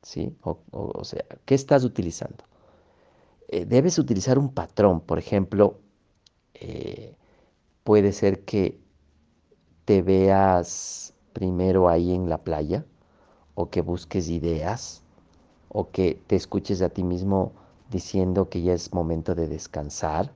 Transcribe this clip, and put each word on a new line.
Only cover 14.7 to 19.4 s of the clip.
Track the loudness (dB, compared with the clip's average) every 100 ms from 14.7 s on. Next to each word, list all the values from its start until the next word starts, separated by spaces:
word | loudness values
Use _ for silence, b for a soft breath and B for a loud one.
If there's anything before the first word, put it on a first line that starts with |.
| -6 -10 -18 _ _ _ _ _ _ _
o | -8 -6
que | 0 0 0 _
te | -2
escuches | 0 -6 -4 -2
a | -2
ti | -2 -4
mismo | -4 0 0 0 b b b _
diciendo | -10 -4 -2 0 0 -2
que | -2
ya | 0
es | -2 -2
momento | -4 -2 -4 -4
de | -4